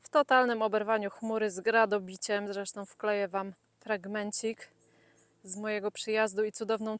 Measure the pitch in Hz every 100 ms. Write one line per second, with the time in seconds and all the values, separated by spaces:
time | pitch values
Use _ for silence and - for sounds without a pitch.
0 | - 302 285 262 247 226 220 214 208 220
1 | 202 - 226 220 214 185 185 220 220 208
2 | 185 185 - 208 202 196 196 - 196 -
3 | 214 208 196 196 196 185 _ _ - 208
4 | 190 208 208 - 226 226 - _ _ _
5 | _ _ _ _ 196 190 214 214 202 -
6 | - 220 220 196 214 - 214 220 220 214